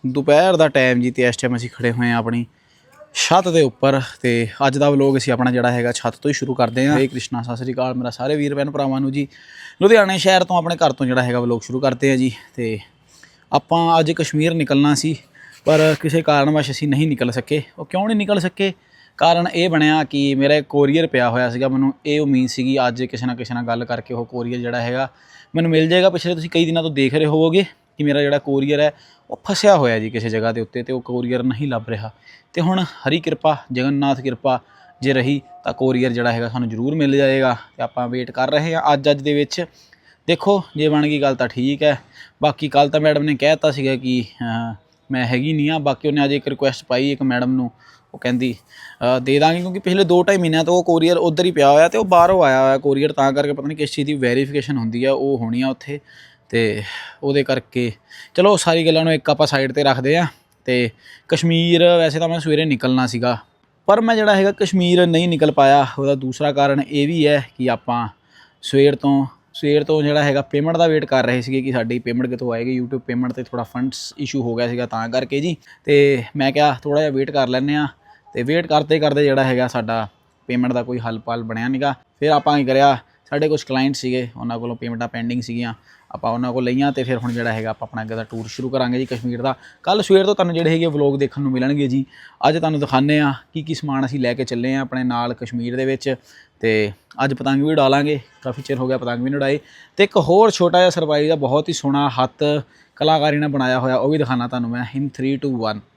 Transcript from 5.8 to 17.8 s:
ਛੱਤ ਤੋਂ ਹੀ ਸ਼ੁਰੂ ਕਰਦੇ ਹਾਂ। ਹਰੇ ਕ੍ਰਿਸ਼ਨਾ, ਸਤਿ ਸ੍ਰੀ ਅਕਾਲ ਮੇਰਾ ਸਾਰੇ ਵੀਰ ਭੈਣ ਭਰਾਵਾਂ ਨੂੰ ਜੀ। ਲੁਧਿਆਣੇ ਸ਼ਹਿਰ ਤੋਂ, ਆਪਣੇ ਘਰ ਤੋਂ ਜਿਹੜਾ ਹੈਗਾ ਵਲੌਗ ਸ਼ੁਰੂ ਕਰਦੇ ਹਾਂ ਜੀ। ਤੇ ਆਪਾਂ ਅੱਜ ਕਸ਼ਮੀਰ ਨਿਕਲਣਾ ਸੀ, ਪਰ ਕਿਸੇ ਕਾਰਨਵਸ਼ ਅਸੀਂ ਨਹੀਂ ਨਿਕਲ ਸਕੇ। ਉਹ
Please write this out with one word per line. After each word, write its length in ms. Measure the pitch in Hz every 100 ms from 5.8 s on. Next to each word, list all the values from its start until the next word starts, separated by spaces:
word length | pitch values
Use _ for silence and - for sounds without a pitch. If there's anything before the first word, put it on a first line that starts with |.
| 120
ਛੱਤ 240 | 120 120 -
ਤੋਂ 120 | 147
ਹੀ 60 |
ਸ਼ੁਰੂ 200 | 143 135
ਕਰਦੇ 320 | 123 117 120 135
ਹਾਂ। 100 | 147
ਹਰੇ 100 | 135
ਕ੍ਰਿਸ਼ਨਾ, 360 | 127 - 123
ਸਤਿ 140 | 120 120
ਸ੍ਰੀ 160 | 127
ਅਕਾਲ 200 | 123 127
ਮੇਰਾ 160 | 127 123
ਸਾਰੇ 260 | - 131 151
ਵੀਰ 180 | 143
ਭੈਣ 160 | 139 143
ਭਰਾਵਾਂ 300 | 143 139 135
ਨੂੰ 120 | 139
ਜੀ। 140 | 135 139 - - - - -
ਲੁਧਿਆਣੇ 360 | 196 220 190 190
ਸ਼ਹਿਰ 260 | 190 185
ਤੋਂ, 120 | 180 180
ਆਪਣੇ 200 | 165 170
ਘਰ 160 | 160
ਤੋਂ 140 | 127 131
ਜਿਹੜਾ 160 | 127
ਹੈਗਾ 180 | 123 123
ਵਲੌਗ 200 | 120 117
ਸ਼ੁਰੂ 200 | - 127
ਕਰਦੇ 300 | 131 127 139
ਹਾਂ 60 | 135
ਜੀ। 140 | 131 110 - -
ਤੇ 220 | 117 107 - _ _ _ - _ _
ਆਪਾਂ 460 | 143 - 170 170 165
ਅੱਜ 120 | 156
ਕਸ਼ਮੀਰ 420 | 165 156 151 160
ਨਿਕਲਣਾ 400 | 165 139 139 147
ਸੀ, 220 | 143 151 151 _ _ - - -
ਪਰ 280 | 156 156 151
ਕਿਸੇ 220 | 160 160
ਕਾਰਨਵਸ਼ 480 | 156 147 139 151 135
ਅਸੀਂ 180 | 135 151
ਨਹੀਂ 200 | 139 156
ਨਿਕਲ 220 | 135 123
ਸਕੇ। 320 | 120 120 147 -
ਉਹ 60 | -